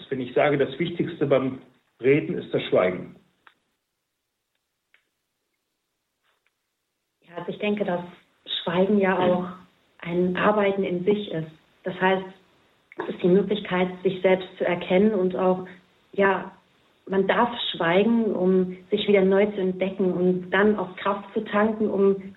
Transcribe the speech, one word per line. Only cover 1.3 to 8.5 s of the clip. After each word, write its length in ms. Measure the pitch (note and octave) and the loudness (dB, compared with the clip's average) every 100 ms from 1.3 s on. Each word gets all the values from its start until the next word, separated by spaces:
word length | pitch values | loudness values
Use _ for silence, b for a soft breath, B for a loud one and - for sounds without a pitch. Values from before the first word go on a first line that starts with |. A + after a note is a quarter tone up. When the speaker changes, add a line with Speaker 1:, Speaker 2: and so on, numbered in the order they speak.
| C3 C3 - - _ _ - | 2 0 -6 -14 _ _ -2
Speaker 1:
Reden 340 | B2 C#3+ - - | 2 2 0 -6
ist 160 | - | -4
das 100 | B2+ | -6
Schweigen? 520 | - B2 F#2 - - - _ _ _ _ _ _ _ _ _ _ _ _ _ _ _ _ _ _ _ _ _ _ _ _ _ _ _ _ _ _ _ _ _ _ _ _ _ _ _ _ | 0 2 2 -2 -10 -18 _ _ _ _ _ _ _ _ _ _ _ _ _ _ _ _ _ _ _ _ _ _ _ _ _ _ _ _ _ _ _ _ _ _ _ _ _ _ _ _
Speaker 2:
Ja, 140 | - E3+ | -16 -10
also 140 | F#3 | -10
ich 80 | F#3 | -4
denke, 260 | G#3 G#3 | -2 -2
dass 160 | F#3 F3 - - _ _ - | -2 -4 -6 -16 _ _ -10